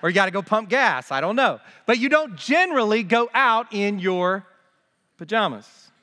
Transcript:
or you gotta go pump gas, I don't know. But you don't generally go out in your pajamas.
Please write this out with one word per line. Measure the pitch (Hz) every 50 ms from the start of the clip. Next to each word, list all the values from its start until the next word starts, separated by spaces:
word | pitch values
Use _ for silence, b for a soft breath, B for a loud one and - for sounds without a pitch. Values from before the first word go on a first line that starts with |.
or | - 170
you | 180
gotta | 196 196 190
go | 180 202 185
pump | - 214 214 226 185
gas, | 208 269 262 220 160 127 123 -
I | 139 135
don't | 147 175 214
know. | 254 269 214 143 110 B B B B B
But | - 240 240
you | 233 277
don't | 294 302 311 285 190
generally | 147 - - 277 330 370 370 330 269 226 208 214 226 226
go | 170 220 233 240 233 -
out | 240 269 247 226 226 233 - 208
in | 202 202 202 208 196
your | 180 190 185 180 180 180 190 196 190 _ _ _ _ _ _ _ _ _ _ _ _ _ _
pajamas. | _ 170 156 208 226 208 175 127 104 104 - _ - - _ _ _